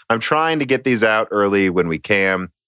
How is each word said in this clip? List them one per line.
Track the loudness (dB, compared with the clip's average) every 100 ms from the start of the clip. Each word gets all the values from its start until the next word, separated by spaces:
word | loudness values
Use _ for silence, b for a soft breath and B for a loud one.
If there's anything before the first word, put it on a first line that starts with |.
| b
I'm | -4
trying | 0 0 0 -2
to | 0
get | -2 0
these | 0 2
out | 0 0
early | 0 0 2 0
when | 0 -2
we | -4
can, | -2 0 0 -2 -6 -14